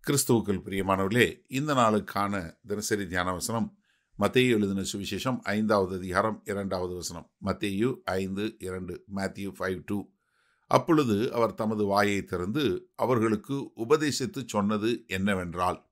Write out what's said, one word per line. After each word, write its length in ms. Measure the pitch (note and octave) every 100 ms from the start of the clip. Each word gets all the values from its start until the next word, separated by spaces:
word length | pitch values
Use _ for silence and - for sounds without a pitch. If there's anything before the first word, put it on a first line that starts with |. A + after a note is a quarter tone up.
| -
கிறிஸ்துவுக்குள் 520 | C#3+ - A#2 G2+ F#2+
பிரியமானவர்களே, 800 | - F#2+ F#2 F#2+ G2 A#2+ F#2+ - _
இந்த 260 | C3 D3+
நாளுக்கான 840 | C3+ A2+ G#2+ G2 G2+ G2+ G2+ D#2+ - -
தினசரி 400 | G#2 G#2+ G#2 F#2+
தியான 240 | F2+ F2+
வசனம் 460 | F2+ D#2+ A2+ G#2+ _ _ _ _ -
மத்தேயு 300 | G2+ B2+ B2+
எழுதின 340 | A2 G2 F#2+ F2+
சுவிசேஷம் 460 | G#2 F#2+ G2 B2+ B2
ஐந்தாவது 560 | - G#2+ G#2+ G#2 F#2 F#2
அதிகாரம் 440 | F#2 F2+ A2 G2+ -
இரண்டாவது 480 | G2+ G2 F#2 F2+
வசனம். 380 | F2+ E2 E2+ - _ F#2+
மத்தேயு 560 | F#2+ G#2 G2 A#2+ -
ஐந்து 520 | - F#2 F#2+ F#2+ A2 -
இரண்டு, 440 | F#2 F#2 F2+ F2 - G2
Matthew 360 | G2 - G2 F#2
five 240 | F#2+ F#2 -
two. 180 | G2+ - _ _ _ _ _ _
அப்பொழுது 680 | B2+ D3 D#3 B2+ G2+ B2+
அவர் 200 | A#2+ A2+
தமது 320 | G2 A2 G#2+ G2+
வாயை 380 | G2 G#2 G2+
திறந்து 680 | F2+ F2+ F2+ C3 C3 F2+ - -
அவர்களுக்கு 760 | A2+ A2+ A2+ G#2+ - C#3 - -
உபதேசித்து 680 | A#2 D3+ D3 B2 - C#3 B2+
சொன்னது 580 | G#2 G2+ G#2+ A2 A#2+ -
என்னவென்றால் 800 | F#2+ G2+ F#2+ F2 E2+ F2+ E2 _